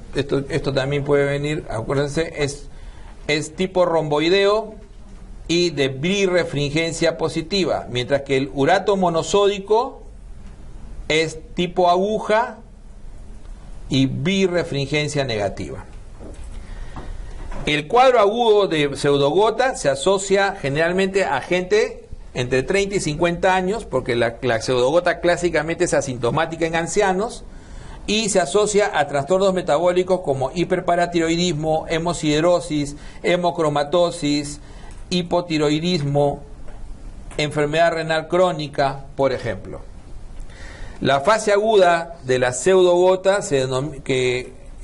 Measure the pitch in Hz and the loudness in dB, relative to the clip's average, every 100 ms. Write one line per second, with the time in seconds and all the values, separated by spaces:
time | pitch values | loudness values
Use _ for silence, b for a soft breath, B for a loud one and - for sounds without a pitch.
0 | - 127 135 139 139 160 147 135 135 143 | -8 -6 -2 -2 -2 -4 -2 -2 0 -2
1 | 139 143 143 143 147 151 151 113 117 139 | 2 2 2 0 -2 -4 -6 -6 -2 -2
2 | 143 143 165 - 143 - - B B B | 0 -2 -4 -2 -4 -6 -14 B B B
3 | B B - 151 147 - 185 185 175 165 | B B -2 -2 -2 -4 -2 2 2 2
4 | 151 147 160 196 196 214 208 - - - | 2 2 4 4 4 2 -2 -10 -18 -18
5 | - - - - - 170 175 143 135 131 | -18 -16 -16 -12 -2 2 2 2 -2 0
6 | 170 202 190 180 165 139 143 156 165 160 | -2 2 2 2 0 -2 0 0 0 0
7 | 160 165 156 160 156 196 156 104 101 120 | 0 0 -2 -4 -2 0 2 0 -2 -4
8 | 123 139 - 135 139 139 139 196 196 196 | 0 0 2 0 0 0 2 4 2 2
9 | 180 165 147 202 202 202 196 220 262 - | 2 0 2 4 4 2 0 0 0 -6
10 | - - - - - - - - - - | -18 -18 -16 -16 -16 -16 -16 -14 -14 -10
11 | - 151 160 - - - 175 175 175 180 | -2 0 0 -4 -8 -2 -2 4 4 4
12 | 202 214 - 214 240 - - - - - | 2 -2 0 2 0 -6 -18 -20 -18 -16
13 | - - - - - - - - - 135 | -14 -14 -14 -14 -14 -16 -14 -12 -2 0
14 | 135 127 151 196 185 175 165 139 135 151 | 0 0 0 2 2 0 -2 -4 -2 0
15 | 147 143 127 107 101 - 80 65 - - | 0 -2 -2 0 -2 -4 -8 -10 -14 -16
16 | - - - - - - B B B B | -16 -16 -14 -14 -12 -12 B B B B
17 | B B B B - - - 147 - 233 | B B B B -8 -6 -2 -2 2 6
18 | 262 247 202 233 233 208 190 160 143 135 | 6 6 4 4 4 4 4 2 0 0
19 | 143 143 139 165 220 220 262 - 139 135 | 2 4 4 4 2 2 0 0 -2 0
20 | 185 196 196 196 196 185 139 143 165 185 | 2 2 2 2 2 0 -2 0 2 2
21 | 196 196 180 131 - 180 180 208 254 - | 2 2 0 0 0 -2 2 2 2 -4
22 | - - - - 123 131 127 196 196 202 | -14 -16 -10 -4 0 0 2 0 0 0
23 | 170 147 170 170 185 185 185 220 - 131 | -2 0 0 2 2 2 0 -4 -4 -4
24 | 120 117 117 - 127 110 - 127 123 165 | 0 0 0 0 0 0 2 2 4 4
25 | 175 160 175 175 175 160 156 165 175 156 | 2 2 2 2 2 0 0 0 2 2
26 | 139 123 120 147 160 165 165 165 165 202 | 0 -2 0 0 0 0 -2 0 0 2
27 | 202 185 233 - - B B B B B | 2 2 -2 -6 -16 B B B B B
28 | - 214 226 190 170 202 208 202 202 156 | -2 0 2 2 2 2 4 4 2 2
29 | 143 143 139 185 196 180 160 151 180 180 | 0 0 2 2 4 2 2 2 4 2
30 | 180 180 180 131 - 180 165 180 - 175 | 2 0 0 -2 -2 -2 0 0 0 0
31 | 175 175 165 170 180 151 156 156 - 160 | 2 2 2 2 0 0 0 -2 0 -2
32 | 170 160 151 147 170 175 - 151 143 143 | -2 -2 2 2 4 2 2 -2 -4 -6
33 | B B - 175 175 170 156 143 147 180 | B B 0 2 2 0 0 0 2 2
34 | 175 175 147 147 143 - B B B B | 2 0 0 0 -2 -10 B B B B
35 | B 180 170 175 175 156 151 151 170 180 | B -2 0 0 0 0 2 2 0 0
36 | 143 143 143 143 - - - - - - | 0 2 2 0 -10 -14 -12 -12 -12 -12
37 | - - - - 151 147 147 156 170 165 | -14 -14 -10 -4 -2 0 0 2 2 2
38 | 160 160 151 175 185 156 147 - 139 - | -2 -2 0 2 4 2 -4 0 -2 -2
39 | - - 135 123 120 95 - - - - | -8 0 0 0 -4 -6 -8 -12 -14 -16
40 | - - - - - B B B B B | -14 -12 -12 -12 -12 B B B B B
41 | 107 139 156 220 214 202 220 214 180 170 | 0 2 2 2 4 2 4 6 6 4
42 | 165 - 127 127 123 123 185 190 180 175 | 0 -8 0 2 2 2 4 6 6 6
43 | 185 185 190 196 - 139 131 127 147 139 | 4 4 2 0 2 0 0 -2 -4 -6
44 | - 131 127 127 120 - - - | -2 0 2 0 -4 -14 -16 -16